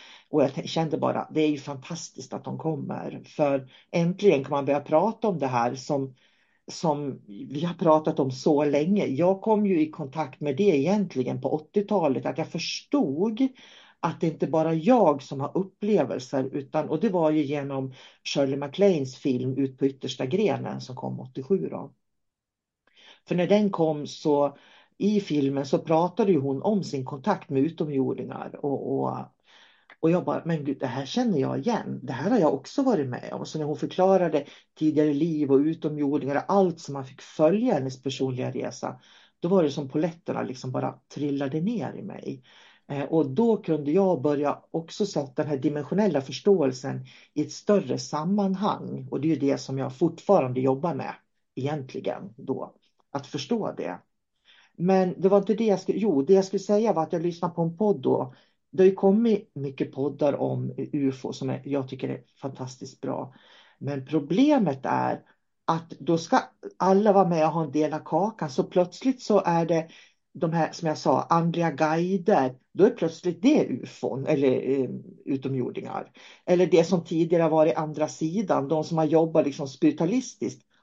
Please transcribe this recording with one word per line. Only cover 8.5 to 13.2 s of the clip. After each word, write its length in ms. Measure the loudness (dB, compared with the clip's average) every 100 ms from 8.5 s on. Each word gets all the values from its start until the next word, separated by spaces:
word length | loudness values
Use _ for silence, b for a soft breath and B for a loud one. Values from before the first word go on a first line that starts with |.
| 4
länge. 420 | 4 2 2 2 0
Jag 340 | 2 2 2
kom 260 | 2 2 2
ju 140 | 2
i 100 | 0
kontakt 500 | -2 -10 -6 -8 -6
med 160 | -4 2
det 220 | 4 4
egentligen 640 | 4 2 0 -2 -4 -2
på 120 | -2
åttiotalet, 720 | -4 -2 -2 0 0 2 0 -2
att 120 | -4
jag 100 | -6
förstod 1000 | -6 -8 -10 -2 0 0 0